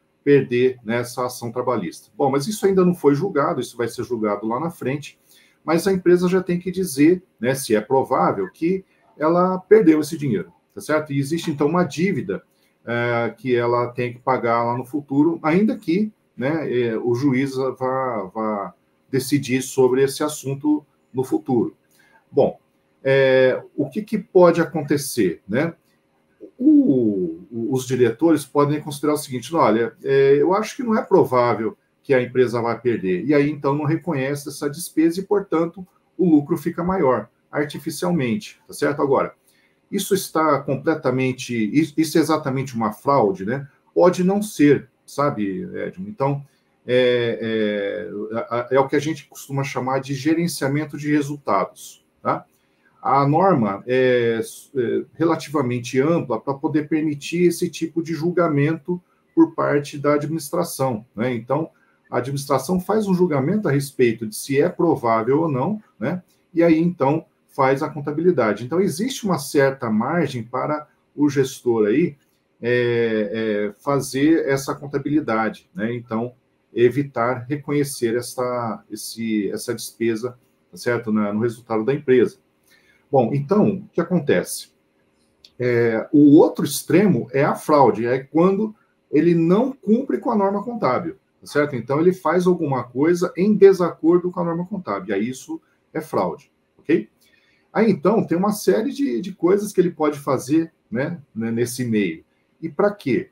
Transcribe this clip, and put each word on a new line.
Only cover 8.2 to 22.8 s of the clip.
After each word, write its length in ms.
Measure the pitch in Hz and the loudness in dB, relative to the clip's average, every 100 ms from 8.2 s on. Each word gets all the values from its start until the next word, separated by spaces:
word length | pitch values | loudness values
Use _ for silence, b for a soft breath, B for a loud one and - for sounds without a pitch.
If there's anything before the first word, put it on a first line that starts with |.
| 175 98 92 | 0 0 -6
que 340 | - 165 190 - b b b | -4 -4 -4 -6 b b b
ela 400 | 156 175 185 185 | 0 2 2 0
perdeu 440 | - 220 165 156 | 4 6 6 4
esse 180 | 143 156 | 2 -4
dinheiro, 340 | 143 98 85 _ _ | -2 -4 -6 _ _
tá 80 | 101 | -10
certo? 320 | 120 151 151 | -2 -2 0
E 40 | 139 | -4
existe, 320 | 135 165 175 | -2 -4 -2
então, 160 | 143 147 | 0 0
uma 160 | 175 | 2
dívida, 600 | 175 139 190 147 95 90 - _ _ _ | 0 0 -2 -2 -4 -8 -10 _ _ _
é, 500 | 110 120 120 117 117 - | -6 -2 0 0 -2 -4
que 180 | 131 120 | -2 0
ela 320 | 120 120 120 | 2 0 -2
tem 240 | 127 120 | -4 -6
que 60 | 120 | -4
pagar 460 | 139 120 117 117 | -2 0 0 0
lá 120 | 117 123 | 0 -4
no 80 | |
futuro, 540 | 123 147 - 139 165 165 | -6 -8 -2 2 2 0
ainda 360 | 156 175 220 233 | 0 2 2 0
que, 340 | - 180 214 - _ - | -2 -2 -2 -8 _ -6
né, 340 | 135 165 - | -4 -2 -2
é, 280 | 123 117 110 | -2 -2 -2
o 160 | 120 | -2
juiz 420 | 120 143 127 139 131 | 0 2 0 -2 -2
vá, 680 | 135 123 127 131 127 110 | -4 -4 -4 -2 -4 -6
vá 500 | 92 110 110 104 92 - _ _ _ | -6 -6 -4 -4 -6 -14 _ _ _
decidir 520 | 135 - 143 120 131 | -4 0 -2 0 -4
sobre 400 | 127 - 127 127 | -2 2 4 4
esse 200 | 135 - | 0 0
assunto 600 | 151 - 131 139 151 151 - _ _ | -6 -6 -8 -4 0 -2 -4 _ _
no 140 | 127 | -6
futuro. 500 | 127 156 - 120 87 - _ b b b b | -2 -4 0 0 0 -6 _ b b b b
Bom, 280 | 139 98 - _ _ | 2 2 0 _ _